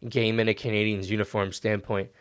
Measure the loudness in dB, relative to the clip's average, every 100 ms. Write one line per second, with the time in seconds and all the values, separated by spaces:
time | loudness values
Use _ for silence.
0 | -4 0 2 4 2 2 0 2 2 0
1 | -2 -2 0 0 -2 -2 -2 -2 -2 -4
2 | -4 -12